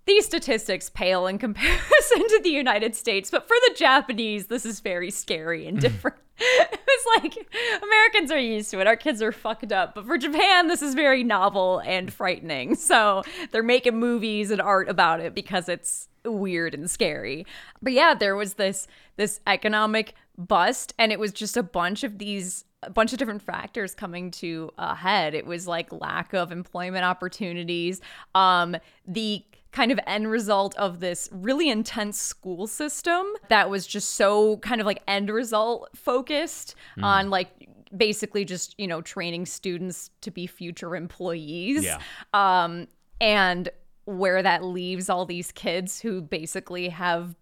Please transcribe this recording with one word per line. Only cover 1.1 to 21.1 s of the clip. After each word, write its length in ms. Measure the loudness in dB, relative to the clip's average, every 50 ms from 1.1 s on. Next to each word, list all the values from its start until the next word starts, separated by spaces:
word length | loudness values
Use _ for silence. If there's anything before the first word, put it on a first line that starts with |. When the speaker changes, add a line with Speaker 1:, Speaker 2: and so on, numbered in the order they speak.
| 2 2 2
Speaker 1:
in 120 | 0 -2 -2
<laughs> 80 | -4
comparison 840 | -4 -2 0 2 2 2 2 4 6 6 6 6 6 4 4 4 4
to 120 | 4 4 4
the 80 | 2
United 440 | 0 2 2 2 2 2 0 -2 -4
States, 360 | -4 -4 -2 -2 -2 -2 0
but 160 | -2 -2 2 4
for 80 | 4 6 6 4
the 60 | 4
Japanese, 720 | 6 6 6 6 6 4 2 -4 -2 -2 -2 -2 -4 -4 -4
this 180 | -6 -4 -4
is 140 | -6 -8 -6
very 300 | -6 -4 -4 -4 -4 -6
scary 560 | -6 -8 -6 -4 -4 -4 -2 -4 -4 -4 -4
and 140 | -4 -2 2
Speaker 2:
<laughs> 60 | 2
Speaker 1:
different." 300 | 2 2 0 -4 -6 -6 _ _ _ _ -2
<laughs> 220 | 2 4 6 6 4 4 2 -4 4 4 4
It's 280 | 4 6 4 4 4 4
like, 220 | 0 -6 -8 -14 -10 -6 -4 -2 -2 -2 -2 0
Americans 480 | 4 6 6 6 6 6 4 0 2
are 80 | 0 0
used 320 | 0 0 -2 -4 -4 -6
to 100 | -2 2
it. 60 | 4
Our 100 | 4 4
kids 240 | 4 2 -2 0 0
are 120 | -2 -2 -2
fucked 400 | -4 -6 -6 -6 -6 -6 -2 0
up. 220 | 0 0 -2 -4
But 100 | -12 -4
for 100 | -2 -2
Japan, 520 | 0 0 0 2 4 6 6 8 6 6 4
this 120 | 2 0
is 140 | -2 -2 0
very 300 | 2 4 4 4 4 4
novel 560 | 2 2 4 4 4 4 4 2 2 2 0 0
and 280 | -2 -2 -2 -2 -6 -8
frightening. 640 | -2 -2 -2 -2 -2 -4 -6 -6 -4 -2 -2 -2
So 460 | 0 2 4 4 6 6 6 4 2 -2 -6 -10 -10 -10 -4
they're 120 | -2 0 2
making 340 | 4 4 4 4 2 0 2
movies 520 | 0 0 0 0 -2 -2 -2 -2 -2 -2 -2
and 80 | 0
art 280 | 2 4 4 2 2 0
about 320 | 2 4 4 4 4 0
it 140 | -2 -6 -6
because 340 | -8 -8 -4 -4 -4 -2 -2
it's 400 | -6 -6 -4 -8 -8 -8 -10 -16 _ _ _
weird 480 | -6 -4 -2 -2 -2 -2 -2 -2 -2 -4
and 160 | -6 -8 -8
scary. 580 | -2 0 0 -2 -2 -4 -6 -8 -8 -8 -10 -16 -18 -20 -20 -20 -20 _ -4
But 100 | 0 4
yeah, 200 | 6 6 6 6
there 220 | 4 2 0 2
was 180 | 0 -2 -6 -2
this, 320 | -2 -2 -2 -2 -4 -10 -12 -16 -20 _ _ _
this 240 | -4 -4 -4 -4 -4 0
economic 680 | 0 0 2 2 0 2 2 2 2 2 0 -2 -2 -8 _ _ _ _ -14
bust, 560 | -2 2 4 4 4 4 2 -2 -6 -12 0 0
and 120 | 2 2